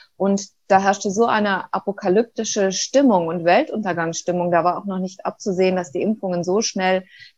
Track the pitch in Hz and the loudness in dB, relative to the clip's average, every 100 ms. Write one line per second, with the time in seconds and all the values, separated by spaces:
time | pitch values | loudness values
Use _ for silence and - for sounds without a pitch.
0 | - - 196 196 196 _ - 196 196 202 | -18 -4 0 0 -4 _ 0 2 2 0
1 | 208 190 233 208 208 185 - 190 - 196 | -2 0 0 2 0 -2 -4 -6 -6 -4
2 | 196 190 233 - 220 220 190 185 - 269 | 0 0 0 -4 -6 -2 -2 -2 -2 4
3 | 277 190 165 175 165 196 311 220 196 170 | 4 4 2 -2 2 4 2 -2 -4 -2
4 | 165 165 - 175 175 170 170 170 202 185 | -4 -4 -4 -2 2 2 2 0 -4 -6
5 | 185 - - - 214 180 185 185 175 - | -6 -8 -10 -8 -4 0 2 0 -2 -4
6 | 202 220 190 175 170 196 220 196 185 185 | -2 -2 -4 -4 -2 -2 -2 -2 0 0
7 | 185 - - | -4 -16 -20